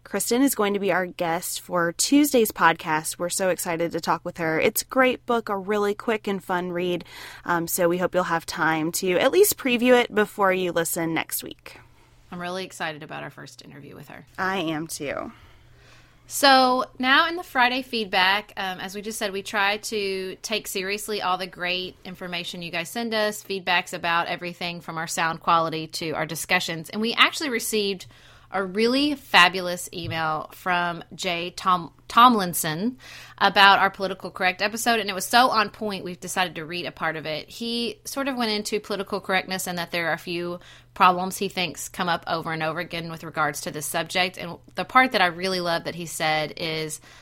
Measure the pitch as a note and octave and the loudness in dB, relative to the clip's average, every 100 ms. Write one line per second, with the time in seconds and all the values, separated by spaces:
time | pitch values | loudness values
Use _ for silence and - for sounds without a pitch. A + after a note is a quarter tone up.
0 | - G3+ - A#3+ C#4 - G3+ G3+ G3 F3 | -6 -4 0 4 4 4 0 0 0 0
1 | F3+ - E3+ E3+ - - - F3+ E3+ - | -2 -4 -2 -2 -4 -10 -2 0 0 0
2 | - C#4+ D4 B3 G#3+ - E3 E3 E3+ D#3 | 4 6 6 4 4 4 4 4 0 -2
3 | D#3+ - F3 - F#3+ D#3+ F3+ E3 E3+ E3+ | -2 -6 -4 0 0 0 -2 -2 -2 -2
4 | F#3 E3 F3 - D#3+ D#3+ - - - C4 | -2 -2 -4 -4 -2 2 2 2 -2 4
5 | B3+ - - A#3 A3+ G3 F#3 G#3 G3+ G3+ | 4 2 0 -2 0 -4 0 2 2 0
6 | - G#3+ G#3+ G3 - F3+ F3+ F3 F3+ F3 | -2 -2 -2 -4 -2 -2 -2 -2 -2 -2
7 | - - - - - F3 E3 - E3+ F3+ | -6 -18 -18 -10 -2 0 0 2 2 4
8 | F3 F3+ F#3 E3 - - D#3+ D#3+ D#3 - | 0 0 0 -2 -2 0 2 2 0 0
9 | F#3+ F3 C4+ F4 G#4 - C4 A#3+ B3 B3 | 2 4 4 6 4 4 0 4 6 6
10 | A#3 G#3 G3+ - G3 F#3 F3+ E3+ E3 F3 | 6 2 0 2 2 4 0 0 0 -2
11 | E3 D#3 - - - - - - - _ | -2 -2 -4 -8 -10 -16 -20 -20 -20 _
12 | _ _ - F3 F3 F#3 F#3 - E3 D3+ | _ _ -16 -10 -8 -6 -8 -8 -8 -8
13 | D3 D3 D3 C#3+ D3 - E3 C#3+ C#3+ - | -12 -12 -12 -14 -20 -20 -20 -20 -18 -18
14 | D3 - - - F#3 G3 D#3+ D#3 E3 - | -18 -20 -16 -6 -2 -2 -2 -4 -6 -6
15 | C#3 - - - - - - - - - | -4 -4 -6 -12 -20 -20 -20 -20 -20 -20
16 | - _ - - C#4+ C4 B3+ B3+ - - | -20 _ -10 2 6 8 6 2 -2 -4
17 | B3+ C#4+ E4 E4+ - C4 B3 C4 C4 A#3 | 4 4 4 -2 -4 2 2 2 -4 -6
18 | G3 G3 F#3 G3+ G#3 - F#3+ F3+ F#3 G#3 | 0 2 4 2 -2 -8 -6 -6 -8 -8
19 | G#3 G#3+ G#3 G3 F#3+ G#3+ G3 G#3 - G#3+ | -8 -4 -4 -4 -4 0 0 0 -4 -4
20 | G3 F#3 F#3 - - G#3+ - G3 F#3 G#3 | -2 -4 -6 -10 -4 -4 -4 -6 -4 -6
21 | - G#3 F3+ F3+ F#3 E3+ F3 F3+ F3+ - | -4 -4 -2 -2 -4 -6 -4 -4 -6 -12
22 | G3 F3+ F3+ F3 E3+ F3+ E3+ F3 E3+ A#3 | -16 -12 -8 -8 -8 -10 -8 -8 -6 -6
23 | A#3 A3 G#3+ G#3 - G3 F#3 F#3 - F3 | -2 0 0 -2 -6 -6 2 0 0 -4
24 | E3+ E3+ E3 E3+ F3 E3+ F3+ E3+ F3 D#3+ | 0 0 0 -4 -6 -8 -8 -8 -10 -8
25 | E3 - E3 D#3+ - E3+ E3 D#3+ D#3+ - | -6 -2 -2 0 2 2 2 -4 -6 -6
26 | E3 - D#3 D#3+ - F3+ - E3 D#3+ G#3 | -4 -4 -4 -6 0 0 0 -6 -6 -4
27 | A3+ - A#3 - D#4 A3+ - G#3+ G3+ F#3 | -2 4 4 4 -4 -2 -2 0 0 -4
28 | - - - - - F#3+ F#3+ F#3+ A#3 C4 | -10 -20 -20 -20 -8 -4 -2 2 2 4
29 | D4 C#4+ - F#3+ F3+ F#3 F3+ F3+ - F3 | 2 -2 4 6 6 4 -6 -6 -8 -10
30 | E3+ E3 D#3+ D#3 - - F#3 F3 F3 E3+ | -6 -2 -2 -4 -6 -8 -2 0 0 -4
31 | - D#3+ F#3 E3+ F3 - F#3+ F3+ E3 _ | -12 -8 -4 -4 -6 -4 2 2 0 _
32 | - A#3 B3+ A3 F3+ E3 E3 D#3+ A3 B3+ | 0 6 8 6 0 -2 -2 -2 -2 -4
33 | - - - - G3+ G3+ G3 F#3+ F#3+ F#3+ | -16 -18 -14 0 2 8 8 8 4 0
34 | F#3+ F#3+ F#3 - F#3 F3+ G#3 A3+ B3 A3+ | -6 -6 -10 -2 -2 0 -4 -2 0 0
35 | G3+ F#3 - A#3+ B3+ A3 G#3 - G#3+ F#3+ | 0 -4 2 4 6 4 0 -2 -6 -6
36 | F3 F3+ F#3 G3 F3+ E3 D#3 F3 D3+ - | -8 -10 -6 -2 -2 -4 -8 -8 -8 -4
37 | D#3+ D#3+ D#3 D#3 - - A#3 A#3 A#3 - | -4 -4 -6 -8 -8 -10 -6 -4 -4 -6
38 | - C#4 C#4 B3 A3 G#3 G#3 G#3+ - G3 | -10 -6 -4 -2 -2 -2 -2 -4 -4 -6
39 | G3 G3 - F#3 - F#3 F#3 F3 E3+ F3 | -4 -6 -2 -2 -2 -6 -6 -6 -4 -4
40 | E3 E3 F#3 E3+ F3 F3 - - - - | -2 -4 -4 -6 -6 -10 -14 -20 -10 4
41 | F#3 F3+ F#3+ - F#3+ F#3 F3 - - - | 6 6 -2 -4 -4 -2 -4 -6 -12 -4
42 | F3+ E3+ - E3 E3+ D#3+ D#3+ D#3+ E3 E3 | -2 -2 -2 -4 -4 -4 -2 -4 -6 -8
43 | E3 E3 E3 D#3+ D3+ D3 F3 D3+ - E3+ | -8 -12 -10 -2 -2 -2 -8 -8 -4 -4
44 | D#3+ F#3 F3+ - F3 - - - F3+ C4 | -2 -2 -2 -4 -12 -12 -12 -10 0 2
45 | B3+ G#3 F3+ E3 F#3 F#3 F3 E3+ D#3 E3 | 4 4 2 2 -2 -2 0 -2 -4 -8
46 | E3 - D#3+ D#3 D3+ - E3 D#3 D#3 D3+ | -10 -2 0 0 -2 -6 -6 -4 -6 -10
47 | - - | -16 -20